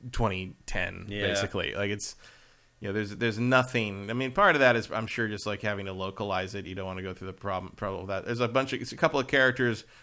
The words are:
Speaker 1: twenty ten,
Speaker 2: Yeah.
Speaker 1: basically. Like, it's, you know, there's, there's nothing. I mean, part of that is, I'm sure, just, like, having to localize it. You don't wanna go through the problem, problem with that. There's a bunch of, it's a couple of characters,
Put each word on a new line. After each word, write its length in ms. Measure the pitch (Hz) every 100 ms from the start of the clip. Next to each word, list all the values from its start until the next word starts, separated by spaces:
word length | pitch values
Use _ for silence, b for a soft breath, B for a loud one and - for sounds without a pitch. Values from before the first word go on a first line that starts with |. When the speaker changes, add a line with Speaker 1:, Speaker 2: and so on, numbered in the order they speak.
| 123
Speaker 1:
twenty 420 | - 110 92 92 - -
ten, 400 | 98 90 90 95
Speaker 2:
Yeah. 180 | 101 101
Speaker 1:
basically. 460 | 101 98 98 82 85
Like, 140 | 101
it's, 240 | 101 - - b b b b b b
you 100 | 101
know, 40 |
there's, 220 | 104 101 98
there's 240 | 117 107
nothing. 680 | 123 127 127 120 107 98 101
I 20 |
mean, 200 | 120 131
part 220 | 131 196 151
of 40 |
that 160 | 127 117
is, 160 | 107
I'm 160 | 110 107
sure, 200 | - 110
just, 180 | 104 104
like, 140 | 101
having 240 | 107 101 98
to 60 |
localize 600 | 95 95 95 101 92 95 101
it. 100 | 92
You 80 | 95
don't 100 | 95
wanna 160 | 92
go 120 | 95
through 140 | 92 95
the 60 |
problem, 380 | 90 101 92 92 -
problem 260 | 104 95
with 80 | 95
that. 160 | 95 -
There's 140 | 120
a 60 | 120
bunch 260 | 131 135
of, 80 | 131
it's 100 | -
a 60 | -
couple 220 | 160 143
of 80 | 123
characters, 560 | 139 131 123 123 107 - b